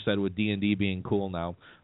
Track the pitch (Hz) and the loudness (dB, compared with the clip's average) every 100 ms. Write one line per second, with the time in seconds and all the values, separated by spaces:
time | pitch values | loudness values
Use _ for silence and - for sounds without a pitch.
0 | - 101 98 92 107 101 101 98 101 92 | 2 0 0 0 0 2 2 2 0 -2
1 | 90 101 98 87 85 87 - - | 0 0 0 -4 -6 -8 -16 -4